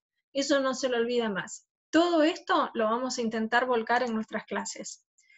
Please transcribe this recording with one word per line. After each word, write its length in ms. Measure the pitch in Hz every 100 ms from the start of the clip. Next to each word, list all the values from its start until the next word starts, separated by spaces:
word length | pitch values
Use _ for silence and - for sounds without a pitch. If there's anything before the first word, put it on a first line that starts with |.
| _ _ _
eso 280 | 277 277 277
no 120 | 262
se 140 | 254 262
lo 100 | 240
olvida 300 | 233 240 220
más. 380 | 185 - - _ _ _
Todo 320 | 311 349 339
esto 480 | 302 359 - 349 254
lo 100 | 226
vamos 340 | 214 233 254 247
a 40 |
intentar 440 | 226 226 220 240 254
volcar 380 | 240 220 240
en 100 | 247
nuestras 300 | 220 220 214
clases. 600 | - 202 196 - - - _ _ _